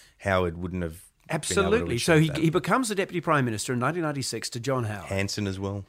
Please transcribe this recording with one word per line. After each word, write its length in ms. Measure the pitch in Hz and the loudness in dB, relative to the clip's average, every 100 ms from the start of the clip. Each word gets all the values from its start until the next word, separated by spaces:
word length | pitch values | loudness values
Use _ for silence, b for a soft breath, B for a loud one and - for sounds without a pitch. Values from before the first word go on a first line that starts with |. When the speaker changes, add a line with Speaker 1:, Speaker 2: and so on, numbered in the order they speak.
| B B | B B
Speaker 1:
Howard 400 | 101 92 90 85 | 0 2 2 -2
wouldn't 260 | 90 90 | -6 -4
have 80 | 85 | -6
been 80 | 82 | -8
able 0 | |
to 360 | - _ - 160 | -18 _ -8 -6
Speaker 2:
Absolutely. 600 | - 185 196 226 170 117 | -2 0 4 2 2 0
Speaker 1:
achieve 60 | - | 4
Speaker 2:
So 140 | 160 | 6
he, 80 | 160 | 6
Speaker 1:
that. 100 | 147 | 2
Speaker 2:
he 120 | - | 2
becomes 400 | 165 - 233 240 | 2 2 0 0
the 60 | 196 | -2
deputy 260 | 190 175 | -2 -2
prime 240 | 160 151 123 | 2 2 2
minister 260 | 107 - | 0 -2
in 80 | 123 | 0
nineteen 240 | 127 170 | 0 0
ninety-six 460 | 156 143 123 113 - | -2 -2 -4 -6 -6
to 80 | 127 | -6
John 240 | 117 131 | -2 -2
Howard. 220 | 113 101 87 | -2 -6 -4
Speaker 1:
Hanson 420 | 98 98 - 101 | -2 0 -2 -4
as 100 | 95 | -2
well. 280 | 98 101 | -4 -6